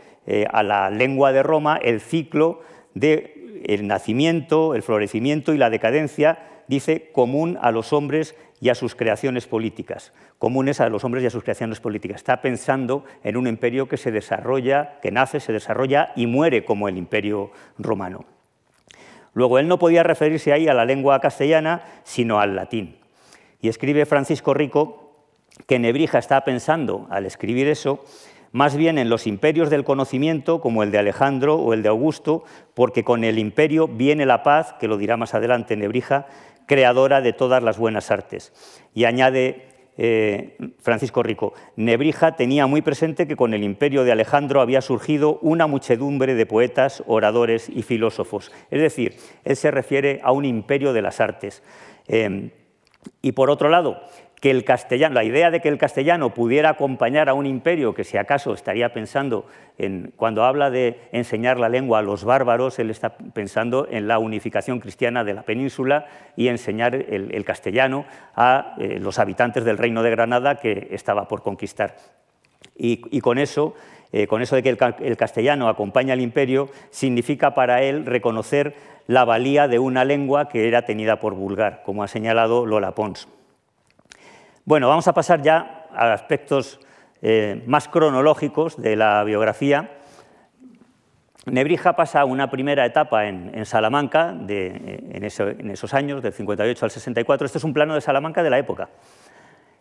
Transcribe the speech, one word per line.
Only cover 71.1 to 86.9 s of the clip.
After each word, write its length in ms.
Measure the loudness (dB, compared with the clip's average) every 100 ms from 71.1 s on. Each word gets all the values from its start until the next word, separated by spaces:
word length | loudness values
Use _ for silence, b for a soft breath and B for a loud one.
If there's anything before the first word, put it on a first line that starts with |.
| -4 -4
por 160 | -6
conquistar. 540 | -6 -8 -8 -6 -6 -8 -20 _ _ _ _ _ -20 -6
Y, 260 | -2 -2 -4
y 100 | -2
con 180 | 0 0
eso, 360 | -2 -2 -4 B B B B
eh, 160 | -2 0
con 120 | -2
eso 140 | 0
de 80 | 0
que 60 | 0
el 80 | 2
ca-, 220 | 0 0
el 160 | -4 -2
castellano 520 | -2 0 0 2 0
acompaña 440 | 0 0 0 0
al 80 | 0
imperio, 480 | -2 0 0 0 -2 B B
significa 640 | -4 -2 0 -2 0 2
para 280 | 4 2 4
él 240 | 2 -2 -2
reconocer 680 | -2 0 -2 0 0 0 B B B 0
la 160 | 4
valía 420 | 4 2 2 4 4
de 140 | 4
una 240 | 2 2
lengua 440 | 2 0 2 0 0
que 200 | 0 2
era 140 | 2
tenida 360 | 0 -2 0 0
por 160 | -2
vulgar, 480 | -4 -4 -2 -2 -4
como 200 | -8 -6
ha 40 | -6
señalado 580 | -4 -2 2 2 2 0
Lola 280 | 0 -2
Pons. 320 | -4 -6 -8 -16 _ _ _ _ _ _ _ _ B B B B B 0
Bueno, 180 | 4 4
vamos 220 | 4 4
a 60 |
pasar 260 | 2 2 2
ya 460 | 4 2 0 -12 -12
a 180 | 0 2
aspectos, 680 | 2 0 -4 0 -2 -2 -12 b